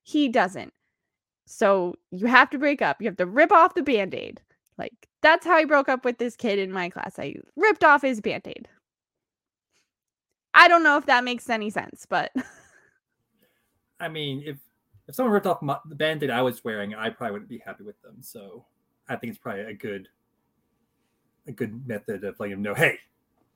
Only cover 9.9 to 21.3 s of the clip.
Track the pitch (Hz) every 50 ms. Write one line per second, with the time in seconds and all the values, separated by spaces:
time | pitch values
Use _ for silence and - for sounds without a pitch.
9.9 | _ _ _ _ _ _ _ _ _ _ _ _ - 311 349 339 349 339 320 302
10.9 | 285 302 - 285 254 247 247 247 247 233 - - 233 220 208 214 - 170 - -
11.9 | - - - - 190 160 - - - 254 - - - - _ _ _ _ _ _
12.9 | _ _ _ _ _ _ _ _ _ _ _ _ _ _ _ _ _ _ _ _
13.9 | _ - 175 160 156 156 147 143 135 143 147 156 139 147 _ _ _ _ _ _
14.9 | _ _ _ - - - 254 233 208 202 202 185 - - 151 139 135 - - 156
15.9 | 147 143 - 156 160 147 147 131 117 123 131 127 117 - - 117 110 104 101 104
16.9 | 107 107 110 113 110 - 123 110 101 104 113 - 120 - - 98 95 - 98 104
17.9 | - _ _ 120 104 120 - - - 113 98 98 90 - - _ _ _ _ _
18.9 | _ _ _ - 127 - 123 117 107 - - 123 104 98 107 110 104 98 - 110
19.9 | 101 98 95 _ _ _ _ _ _ _ _ _ _ _ _ _ _ _ _ _
20.9 | _ _ _ _ _ _ _ _